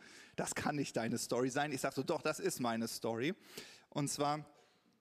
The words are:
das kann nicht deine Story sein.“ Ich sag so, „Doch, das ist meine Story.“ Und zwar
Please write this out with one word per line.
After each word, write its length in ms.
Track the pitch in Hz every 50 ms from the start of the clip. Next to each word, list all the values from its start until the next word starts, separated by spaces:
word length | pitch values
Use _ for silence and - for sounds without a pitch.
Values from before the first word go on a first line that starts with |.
| - - - - - - -
das 180 | - - - -
kann 220 | - - - 151
nicht 200 | 147 135 - -
deine 220 | 123 113 - 117
Story 320 | 110 - - 135 120 131 135
sein.“ 220 | 120 143 143 151
Ich 100 | 147 131
sag 120 | - 139 -
so, 100 | 135 131
„Doch, 180 | - 165 147
das 180 | - 156 151 -
ist 200 | - 180 - -
meine 280 | 123 117 113 113 117
Story.“ 460 | 113 - - - 113 113 113 127 160 202 - - - - - - - - - - -
Und 180 | - 151 143
zwar 380 | 135 - - 143 143 147 156 147 - - - - _ _ _ _ _ _ _